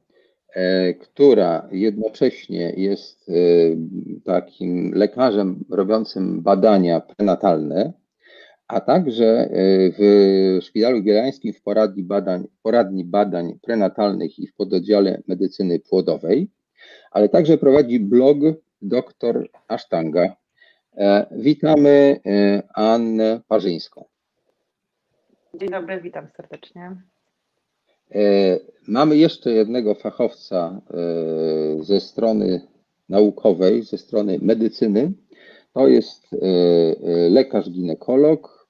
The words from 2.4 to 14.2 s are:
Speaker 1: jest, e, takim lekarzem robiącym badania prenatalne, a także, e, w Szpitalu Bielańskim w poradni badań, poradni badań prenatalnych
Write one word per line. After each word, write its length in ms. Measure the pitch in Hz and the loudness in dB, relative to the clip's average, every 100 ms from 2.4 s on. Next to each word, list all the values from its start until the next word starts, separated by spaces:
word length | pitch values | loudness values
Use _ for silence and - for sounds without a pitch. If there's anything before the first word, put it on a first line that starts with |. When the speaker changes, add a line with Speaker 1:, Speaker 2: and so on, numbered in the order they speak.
| - 87 85 85 | -10 -8 -6 -4
Speaker 1:
jest, 520 | 98 98 - _ - | -4 -4 -10 _ -4
e, 40 | 87 87 85 82 80 82 87 - 85 - | 0 4 4 2 0 -6 -12 -12 -14 -6
takim 680 | 90 - _ 90 90 87 | -6 -6 _ -6 -4 -4
lekarzem 720 | 90 104 - 131 104 95 95 - | 0 -2 0 0 0 -4 -6 -6
robiącym 720 | 90 95 110 110 95 92 90 | -4 -2 -2 -4 -6 -6 -4
badania 580 | 82 98 110 101 90 82 | 0 2 4 4 2 -2
prenatalne, 920 | - - 101 87 101 80 76 78 135 185 _ _ _ - - _ - | -4 -4 -2 0 0 0 -2 -4 -4 -6 _ _ _ -20 -20 _ -10
a 140 | 117 | -6
także, 440 | - 156 160 113 113 | 0 0 0 0 2
e, 240 | 113 - - 95 95 92 90 | 2 0 0 2 4 2 2
w 640 | 101 101 98 95 95 92 | 4 6 4 4 2 0
Szpitalu 420 | - 110 113 123 | -2 -2 0 0
Bielańskim 500 | 101 104 127 135 110 | 0 0 0 -6 -10
w 80 | 101 | -10
poradni 420 | - 107 107 98 | -4 0 0 -4
badań, 440 | 87 101 95 90 92 _ | -6 -4 -4 -6 -8 _
poradni 420 | 110 120 101 95 87 | -2 0 0 -4 -4
badań 540 | 98 101 92 85 80 | -2 -2 -4 -8 -10
prenatalnych 800 | - 113 95 - 104 92 | -6 -2 -2 -2 -2 -2